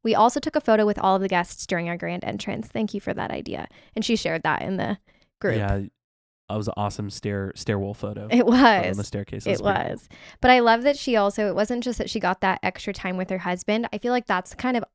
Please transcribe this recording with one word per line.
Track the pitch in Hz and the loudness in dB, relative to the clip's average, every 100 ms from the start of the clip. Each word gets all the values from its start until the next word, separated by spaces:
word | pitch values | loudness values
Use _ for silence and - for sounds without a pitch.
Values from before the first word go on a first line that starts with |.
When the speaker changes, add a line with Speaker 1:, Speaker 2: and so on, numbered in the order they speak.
Speaker 1:
We | 226 | 2
also | - 226 285 | 4 4 4
took | 311 302 | -2 0
a | |
photo | - 214 208 | 4 4 4
with | 202 | 2
all | 190 190 | 2 2
of | |
the | 190 | 2
guests | 180 170 - - | 0 -2 -8 -4
during | 175 170 | -4 -4
our | 175 | -6
grand | 170 175 | -6 -6
entrance." | - 202 - 208 220 | -6 -6 -6 -6 -6
Thank | 226 214 | -4 -4
you | 202 | -4
for | - | -6
that | 220 - | -6 -6
idea. | - - - - - _ | -6 -8 -10 -12 -18 _
And | - | -6
she | 220 220 | 0 0
shared | - 165 | 0 0
that | 160 - | 0 0
in | - 190 | -2 -2
the | - 202 _ _ _ _ | -2 -4 _ _ _ _
group. | 196 110 | -2 0
Speaker 2:
Yeah, | 101 98 98 _ _ _ _ _ _ | 0 -2 -4 _ _ _ _ _ _
that | 107 | -4
was | 107 | -4
an | - | -2
awesome | 104 - 104 | -4 -4 -8
stair-, | - 104 101 95 | -6 -4 -4 -4
stairwell | - - 104 98 | -8 -4 -2 -4
photo. | 107 101 104 104 | -6 -8 -8 2
Speaker 1:
It | 240 | 4
Speaker 2:
Photo | 220 | 6
Speaker 1:
was. | 247 240 196 175 | 8 6 6 0
Speaker 2:
on | 190 | -4
the | |
staircase. | - 101 101 101 - | -4 -6 -6 -6 -2
Speaker 1:
It | |
Speaker 2:
That's | 98 | 0
pretty | 202 196 | 0 0
cool. | - | -2
Speaker 1:
was. | - - - - - | -8 -14 -20 -20 2
But | 247 | 6
I | 254 | 8
love | 233 233 | 8 4
that | 262 277 | 4 0
she | - 226 | 0 2
also, | 202 208 208 | 2 0 -2
it | |
wasn't | 180 214 240 | 0 0 -2
just | 247 226 | -4 -4
that | 196 | -4
she | 220 | -2
got | 185 190 | -2 0
that | 190 180 | 0 0
extra | 185 - - | -4 -4 -8
time | 190 185 185 | -6 -6 -4
with | 185 | -4
her | 185 | -4
husband. | 180 180 - 214 233 | -4 -4 -2 -2 -2
I | 208 | -4
feel | 240 | 0
like | 247 - | -2 0
that's | 185 - | -2 -2
kind | - 254 247 | -4 -2 -2
of | - | -4